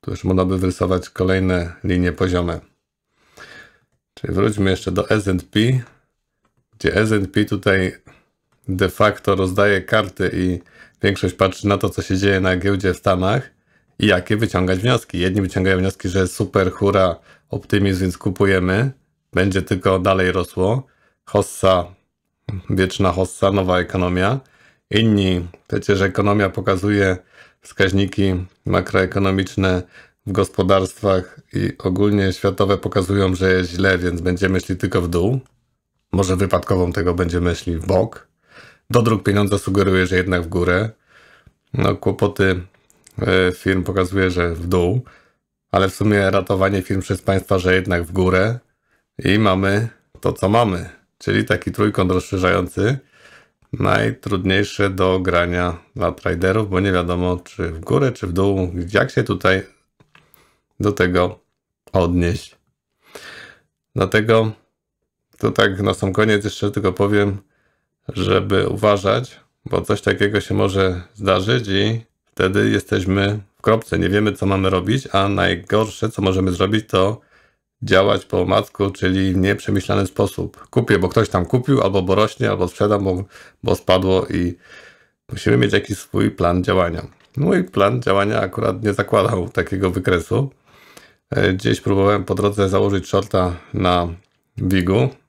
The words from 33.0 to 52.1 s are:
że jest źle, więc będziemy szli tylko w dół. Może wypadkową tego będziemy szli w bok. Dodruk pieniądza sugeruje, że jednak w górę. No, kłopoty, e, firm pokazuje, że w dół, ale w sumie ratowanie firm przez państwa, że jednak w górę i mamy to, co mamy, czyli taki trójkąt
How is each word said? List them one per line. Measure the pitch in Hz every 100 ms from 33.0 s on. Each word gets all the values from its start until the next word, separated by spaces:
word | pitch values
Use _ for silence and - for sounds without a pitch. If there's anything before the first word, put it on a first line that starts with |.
| 92 101 95 90
że | 95
jest | 92 87
źle, | 87 98 92
więc | 90 87
będziemy | 90 90 95 92
szli | - 92
tylko | 92 92
w | 85
dół. | 85 95 135 - _ _ _ _ _ _
Może | 95 92 92
wypadkową | 95 90 - 95 90
tego | 95 87
będziemy | 87 85 87 87 85
szli | - 82
w | 85
bok. | 92 110 - _ _ _ - - _ _
Dodruk | 120 117 107
pieniądza | 104 101 101 98
sugeruje, | - 95 98 92 92
że | 92
jednak | 92 90
w | 82
górę. | 90 87 90 110 - _ - _ _ _ _ _
No, | - 101 95
kłopoty, | 98 98 101 - 98 90 87 _ _ _ _ -
e, | - 92 90
firm | 90 95 95
pokazuje, | 87 95 90 98 92
że | 90 87 85
w | 85
dół, | 90 87 123 - - _ _ _ _ _
ale | 98 95
w | -
sumie | 104 104 98
ratowanie | 98 92 95 95 101
firm | 92 98
przez | - 98
państwa, | - 98 92 95
że | 92 92
jednak | 95 87
w | 82
górę | 92 92 92 104 123 _ _ _ _ _ - -
i | 104
mamy | 107 95 98 101 113 - _ -
to, | -
co | - 95
mamy, | 113 113 87 90 - _ _
czyli | - 104 107
taki | 104 -
trójkąt | 98 104 101 92